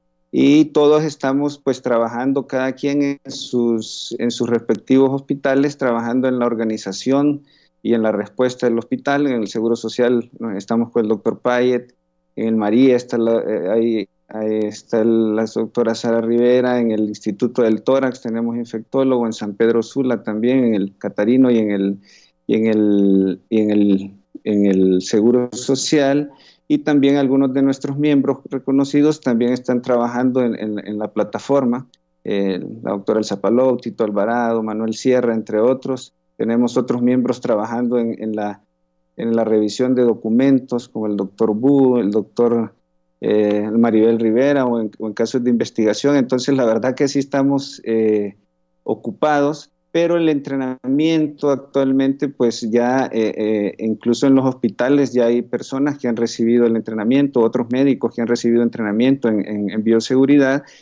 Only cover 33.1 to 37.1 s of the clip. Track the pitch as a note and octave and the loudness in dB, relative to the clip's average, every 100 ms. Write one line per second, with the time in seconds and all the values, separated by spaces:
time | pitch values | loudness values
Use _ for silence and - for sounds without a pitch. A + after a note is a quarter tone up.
33.1 | G#2+ G#2 G2+ G2+ A#2+ C3 A#2+ A#2 - G#2+ | -2 -2 -2 0 2 2 0 -6 -4 -2
34.1 | G2+ G#2 A#2+ A#2 A2+ A2 G#2+ A2 G#2+ C3 | 0 -2 0 -2 -2 -4 -4 -6 -2 0
35.1 | B2+ A#2+ A2+ G#2+ G#2+ A#2+ C3 C3+ B2+ - | 2 2 -2 -2 2 2 0 -4 -8 -10
36.1 | _ _ - A2+ A#2 A#2+ B2+ A#2+ B2 B2 | _ _ -6 -2 0 0 0 -2 0 2